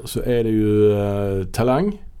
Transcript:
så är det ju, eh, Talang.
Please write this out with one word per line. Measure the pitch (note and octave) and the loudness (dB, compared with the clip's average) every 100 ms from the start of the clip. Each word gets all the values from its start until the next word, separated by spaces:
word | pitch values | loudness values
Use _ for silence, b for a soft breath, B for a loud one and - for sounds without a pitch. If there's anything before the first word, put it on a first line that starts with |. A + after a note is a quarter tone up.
så | - A#2 | -8 -6
är | B2 A#2+ | -2 0
det | A2+ | 2
ju, | G#2+ G#2+ G#2 G#2 | 2 2 4 4
eh, | G2+ G2+ G2+ G2+ G2 F#2+ | 4 0 -2 -2 -4 -4
Talang. | G#2 A#2+ C3 G3+ G3+ - - | -2 0 0 -2 -6 -14 -18